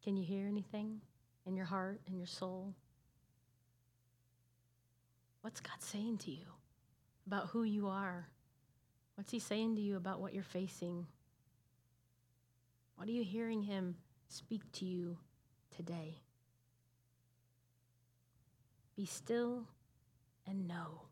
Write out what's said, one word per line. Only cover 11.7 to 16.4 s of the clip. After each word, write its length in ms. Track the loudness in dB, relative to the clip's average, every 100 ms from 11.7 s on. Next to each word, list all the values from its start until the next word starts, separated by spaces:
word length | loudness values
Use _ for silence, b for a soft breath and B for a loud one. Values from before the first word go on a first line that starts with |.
| _ _ _ _ _ _ _ _ _ _ _ _ -6
What 120 | 0
are 40 |
you 120 | 2
hearing 380 | 4 2 2 2
him 340 | 2 2 2 0 -8 -20 -14
speak 340 | -12 -4 -4 -4
to 120 | -4 0
you 320 | 0 0 -2 -8 -20 -20 -20 _ -8
today? 400 | -4 -2 -4 -8 -14 _